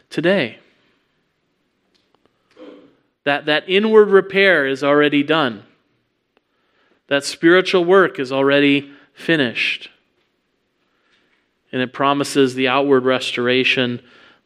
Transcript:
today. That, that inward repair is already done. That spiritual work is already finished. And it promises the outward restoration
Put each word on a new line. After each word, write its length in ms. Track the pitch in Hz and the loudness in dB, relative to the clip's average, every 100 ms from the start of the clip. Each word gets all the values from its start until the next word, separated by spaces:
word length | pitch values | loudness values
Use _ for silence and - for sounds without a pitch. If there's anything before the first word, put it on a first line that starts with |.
| _ | _
today. 480 | - 165 196 117 - _ _ _ _ _ _ _ _ _ _ _ _ _ _ _ _ _ _ _ _ 101 - _ _ _ _ | -4 -2 0 -4 -10 _ _ _ _ _ _ _ _ _ _ _ _ _ _ _ _ _ _ _ _ -20 -20 _ _ _ _
That, 220 | 143 143 151 | -6 -4 -2
that 180 | 190 - | -4 -2
inward 420 | 190 220 220 202 | -2 4 4 6
repair 560 | 196 185 190 196 165 135 | 4 2 0 2 2 0
is 180 | 135 | -2
already 400 | 143 147 147 143 | 0 2 2 0
done. 400 | 143 160 131 104 - _ _ _ _ _ _ _ _ _ _ _ _ _ - | 0 -2 -2 -6 -20 _ _ _ _ _ _ _ _ _ _ _ _ _ -6
That 160 | 139 | -4
spiritual 600 | - - 165 180 180 185 | -4 -2 2 2 2 -2
work 340 | 170 190 170 - | 2 2 2 -4
is 120 | 127 | -6
already 600 | 135 139 143 143 139 143 - _ | -2 2 2 2 0 -2 -20 _
finished. 760 | - - 165 123 107 - - - _ _ _ _ _ _ _ _ _ _ _ _ _ _ _ _ _ _ | -12 -2 0 -2 -4 -6 -8 -14 _ _ _ _ _ _ _ _ _ _ _ _ _ _ _ _ _ _
And 100 | 127 | -8
it 100 | 123 | -8
promises 600 | - 139 143 139 143 131 | -2 -2 0 -2 0 0
the 140 | 127 131 | 0 -2
outward 360 | 135 143 131 | 0 2 2
restoration 960 | 127 127 - - 123 127 123 135 123 123 _ - _ _ | 2 -2 -4 -4 -2 0 0 -2 -2 -6 _ -20 _ _